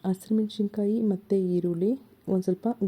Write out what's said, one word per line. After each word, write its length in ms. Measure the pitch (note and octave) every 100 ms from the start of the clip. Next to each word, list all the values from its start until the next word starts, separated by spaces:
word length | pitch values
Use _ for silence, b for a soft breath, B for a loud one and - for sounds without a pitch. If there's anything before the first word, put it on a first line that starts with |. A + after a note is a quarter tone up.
ಹಸಿರುಮೆಣ್ಸಿನ್ಕಾಯಿ 920 | F#3+ F#3 - A3 G#3+ - G3+ G#3+ G3+ A3
ಮತ್ತು 340 | A3 F#3+ - G3 F#3
ಈರುಳ್ಳಿ 380 | F3 F3 E3+ F#3+ C4+ - - -
ಒಂದು 180 | F#3+ F#3+
ಸ್ವಲ್ಪ 200 | F#3 A3+ B3